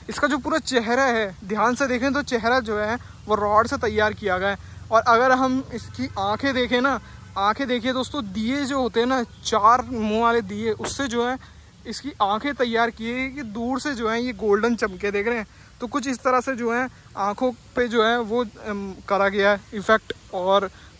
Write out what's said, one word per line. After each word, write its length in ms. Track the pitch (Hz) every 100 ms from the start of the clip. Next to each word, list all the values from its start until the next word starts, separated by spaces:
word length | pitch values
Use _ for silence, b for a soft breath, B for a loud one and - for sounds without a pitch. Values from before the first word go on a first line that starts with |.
| B
इसका 200 | 214 285
जो 100 | 277
पूरा 200 | 285 320
चेहरा 460 | - 262 214 247
है, 320 | 269 226 202 175
ध्यान 300 | 190 214 220
से 120 | 247 277
देखें 260 | 247 269
तो 100 | 277
चेहरा 380 | 277 240 220 262
जो 180 | 220 208
है 200 | 214 247 B B -
वो 80 |
रॉड 320 | 208 208 214 226
से 100 | 277
तैयार 360 | 233 214 214
किया 260 | 208 208 180
गया 100 | 196
है। 100 | 196 B B B
और 120 | 226
अगर 300 | 226 226 262
हम 300 | 262 262 262 254
इसकी 340 | 233 - - 254 -
आंखें 360 | 196 214 277
देखें 260 | 262 240 247
ना, 200 | 269 240 B B B -
आंखें 280 | 202 220 269
देखिए 240 | 247 233
दोस्तों, 320 | 254 240 294
दिए 400 | 208 190 220 277
जो 160 | 269 277
होते 180 | 240 233
हैं 60 | 240
ना, 160 | 262 233 -
चार 380 | - 220 214 254
मुंह 400 | 240 247 214 220
वाले 180 | 233 233
दिए, 300 | 196 208 226
उससे 340 | 208 220 - 277
जो 200 | 233 240
है 100 | 254 b b b b -
इसकी 260 | 214 269 -
आंखें 320 | 202 214 285
तैयार 360 | 277 247 226 233
की 200 | 220 226
है 200 | 247 262
कि 120 | 262
दूर 380 | 233 202 240 262
से 140 | 294
जो 140 | 247 220
है 140 | 233
ये 80 | 247
गोल्डन 420 | 196 208 202 226
चमके। 360 | 233 220 185 202
देख 180 | 202 208
रहे 100 | 240
हैं, 80 | 202 b b b
तो 60 | 240
कुछ 200 | 277 247
इस 100 | 240
तरह 220 | 262 254
से 140 | 254 254
जो 160 | 233
है 160 | 233 254 b b -
आंखों 340 | 202 202 254 233 - -
पे 100 | 247
जो 160 | 233
है 160 | 220 240
वो, 240 | 220 233 226 - 214
अम, 280 | 202 196 180 -
करा 200 | 196 196
गया 220 | 202 196
है 100 | 202 -
इफेक्ट। 380 | 214 185 220 - - -
और 340 | 190 180 196 190 B B B